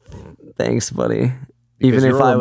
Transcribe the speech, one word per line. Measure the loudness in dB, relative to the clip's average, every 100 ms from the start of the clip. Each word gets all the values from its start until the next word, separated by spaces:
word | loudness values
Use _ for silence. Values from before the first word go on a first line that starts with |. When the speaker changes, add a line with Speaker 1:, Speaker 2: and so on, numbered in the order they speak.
| -20 -20 -20 -20 -14 -6
Speaker 1:
Thanks, | -4 -2 -4
buddy. | -4 -2 0 -2 -4 -12 _ _ -2
Speaker 2:
Because | 2 4
Speaker 1:
Even | 2
Speaker 2:
you're | 4
Speaker 1:
if |
Speaker 2:
a | 2
Speaker 1:
I |
was | 2